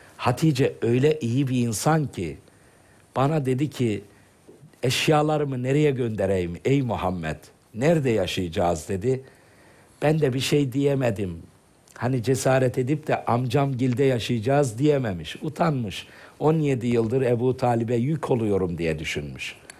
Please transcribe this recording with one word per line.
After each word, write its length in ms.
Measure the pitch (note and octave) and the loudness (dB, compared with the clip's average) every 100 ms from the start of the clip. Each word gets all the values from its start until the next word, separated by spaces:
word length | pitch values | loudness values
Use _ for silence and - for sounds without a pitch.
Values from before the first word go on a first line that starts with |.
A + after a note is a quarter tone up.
| - - | -20 -6
Hatice 560 | - - D#3+ C3 B2+ - | -2 2 2 2 0 0
öyle 380 | A#2+ B2 D3 D3+ | 0 4 2 2
iyi 280 | A#2 B2+ C3+ | 0 0 0
bir 200 | B2+ A#2+ | 0 0
insan 400 | G#2 D3 D#3+ C#3 | 0 2 2 0
ki 300 | - D#2+ D2+ - _ _ _ _ _ _ B2+ | -4 -8 -10 -18 _ _ _ _ _ _ -2
bana 300 | C#3 D#3+ C3 | 0 0 0
dedi 240 | B2+ D3 | -2 -2
ki, 340 | - A#2+ G2 - - _ _ - - - - | 0 -2 -2 -8 -20 _ _ -20 -20 -20 -6
'Eşyalarımı 800 | - - - D3+ D3+ D3+ C#3+ B2+ | -2 0 2 4 4 0 -2 -2
nereye 280 | B2+ C#3+ D3+ | 0 4 4
göndereyim 680 | B2+ A#2+ G#2 G2 F#2+ F2 E2+ A2+ | 2 -2 0 0 0 -2 -2 0
ey 160 | C#3+ | 2
Muhammed? 560 | B2+ F#2 F2+ F2+ D#2 D2+ - _ _ | 0 -2 -2 -4 -6 -8 -12 _ _
Nerede 360 | G2+ D3 D#3+ C3 | -2 2 2 2
yaşayacağız?' 800 | G#2+ F2 - F2 F#2+ F2 E2 - | 0 0 -4 -4 -2 0 -2 -4
dedi. 340 | F#2+ A#2+ C3 - - _ _ - - - - | -4 -2 -4 -6 -20 _ _ -20 -20 -20 -4
Ben 200 | D3 D#3+ | 0 2
de 120 | C#3+ | 0
bir 60 | C3 | 0
şey 340 | - D3 C#3 | 0 0 0
diyemedim. 640 | C#3 C#3 C#3 B2 G2+ F#2+ E2 - _ _ _ _ | 0 0 0 -2 -2 -6 -8 -16 _ _ _ _
Hani 300 | - A#2+ C3 | -6 -2 -2
cesaret 540 | G#2+ B2+ C3+ C3 B2+ C3 | 0 0 2 2 2 0
edip 300 | B2+ D#3 D3+ | -2 -2 -2
de 180 | B2 - | -2 0
'Amcam 520 | A#2+ B2+ C#3+ C#3 B2 | -2 0 0 0 0
gilde 260 | C3 A#2 | 0 2
yaşayacağız.' 760 | C3+ A#2+ - A#2+ A2 C#3 C#3 G#2+ | 2 2 0 -2 2 2 2 0
diyememiş, 580 | D3 C#3 A#2 F2 D#2 - | 2 2 0 -4 -8 -10
utanmış. 680 | D#3 - E3+ C3+ G#2+ - - - - - | -8 -2 0 0 -4 -8 -14 -20 -20 -2
On 140 | C#3+ D#3+ | 2 2
yedi 280 | D3 B2 A#2+ | 2 0 2
yıldır 340 | A#2 A2 C3 | 2 2 2
Ebu 360 | B2 A#2 B2+ B2 | 2 2 0 0
Talib'e 380 | B2 A#2 A#2 A#2+ | 0 0 0 0
yük 360 | B2+ D#3+ - | 0 -2 0
oluyorum 460 | B2 A2 F#2+ F2+ E2+ | 0 2 0 0 -2
diye 220 | E2 D#2 | -2 -2
düşünmüş. 560 | D#2+ D2+ D2 B1+ - - - | -4 -8 -8 -10 -12 -14 -20